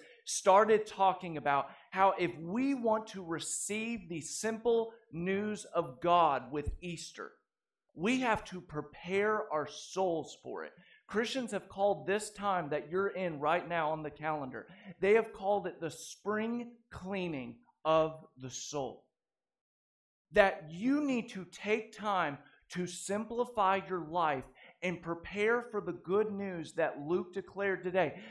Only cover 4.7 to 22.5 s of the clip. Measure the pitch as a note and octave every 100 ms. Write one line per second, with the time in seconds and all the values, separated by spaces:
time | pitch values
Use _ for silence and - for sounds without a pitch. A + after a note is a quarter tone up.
4.7 | A#3 A3+ - _ D#3+ F3+ G3 G#3+ G#3 -
5.7 | E3+ D#3 B2+ F3 F3 D#3+ C3+ B2 D3 C#3+
6.7 | - F3 E3 - - F#2+ _ _ _ _
7.7 | _ _ - F3+ C4 B3+ G#3+ - F3+ -
8.7 | D3+ D3 - E3+ G3 G#3 G#3+ - D3+ C3+
9.7 | - - F3 F#3+ E3 C#3+ - - G2+ D#2
10.7 | - - - - G3+ A3+ C4 A#3 G3+ -
11.7 | - G3+ F3+ C#3+ G3+ G#3 - G3+ F#3 D3+
12.7 | D3 D3 F3+ G3 F3+ F#3 D3+ D3 F3 E3+
13.7 | E3+ D#3 D#3 D3+ D3 D3+ D#3 C3+ A#2+ -
14.7 | - - F3+ F#3+ A3 A3 - G3 G3+ F3+
15.7 | - E3 - - - F#3+ G#3+ A3+ A#3+ A#3+
16.7 | - _ - F#3 G3 F3+ D3 A#2+ A#2 _
17.7 | _ D#3 D#3+ D#3+ D3+ - - B2+ - -
18.7 | D3+ B2+ - _ _ _ _ _ _ _
19.7 | _ _ _ _ _ _ F3+ G3 - D#3
20.7 | E3 A#3 C#4+ D4 B3+ - G3 F3 - G3+
21.7 | A3 A3 - G#3 G3 D#3+ C#3 -